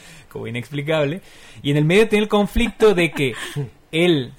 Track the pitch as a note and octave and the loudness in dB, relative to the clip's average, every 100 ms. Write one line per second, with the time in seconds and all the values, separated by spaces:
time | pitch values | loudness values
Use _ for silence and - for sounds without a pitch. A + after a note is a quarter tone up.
0 | - - - A2+ A2 A#2+ A#2+ C#3+ C#3+ D#3+ | -18 -20 -18 -12 -10 -10 -8 -8 -2 0
1 | C#3+ F3 - - - - C#3+ D3 D3+ F#3+ | 0 -4 -12 -20 -20 -8 -2 2 4 4
2 | A3 G#3 G#3+ G#3 G#3 - A#3 - A3 F3+ | 4 2 2 0 0 0 -2 2 4 4
3 | E3 - C3+ A2 - - C#3 - _ D#3+ | 0 0 -4 -4 -10 -8 -10 -12 _ 0
4 | F3+ D#3 A#2+ | 2 2 -2